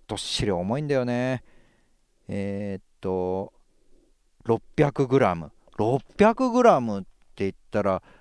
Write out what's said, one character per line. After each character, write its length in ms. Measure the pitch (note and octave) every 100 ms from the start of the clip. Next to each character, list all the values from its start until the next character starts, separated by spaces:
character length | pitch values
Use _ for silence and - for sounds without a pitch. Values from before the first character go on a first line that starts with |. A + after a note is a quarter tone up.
| -
ど 80 | G#2
っ 20 |
し 260 | - -
り 60 | G#2
重 280 | F2 F#2+ C3
い 40 |
ん 60 | D3+
だ 60 |
よ 100 | C3+
ね。 380 | B2 A#2+ B2+ B2+ - - _ _ _ _ _ _ -
え 480 | G2+ G2 G2 G2+ F#2+
ー 20 |
っ 40 | _ _
と、 520 | F#2+ F#2 F2+ F#2+ - _ _ _ _ - _ _ _ _
六 180 | - A2+ - -
百 300 | D3 C#3 B2+
グ 120 | C3+
ラ 160 | G#2+
ム。 180 | E2+ D2 _ _ -
六 260 | G#2+ C3+ - -
百 320 | G#3 A3+ C4
グ 120 | A#3+
ラ 180 | A#3 D#3
ム 200 | A#2 G2+
っ 20 |
て 420 | F#2 - _ -
言 60 | G2
っ 20 | - _
た 120 | G#2+
ら、 200 | G2 F#2 - -